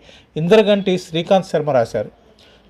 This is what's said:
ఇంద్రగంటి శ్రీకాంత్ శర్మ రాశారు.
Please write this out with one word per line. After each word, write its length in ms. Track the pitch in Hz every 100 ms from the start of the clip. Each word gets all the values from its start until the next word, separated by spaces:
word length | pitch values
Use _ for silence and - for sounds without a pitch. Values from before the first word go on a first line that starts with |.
| - - _ 156
ఇంద్రగంటి 600 | 170 220 202 202 190 180
శ్రీకాంత్ 500 | - 165 170 190 -
శర్మ 220 | 160 151
రాశారు. 420 | 131 113 113 104 - _ _ _ _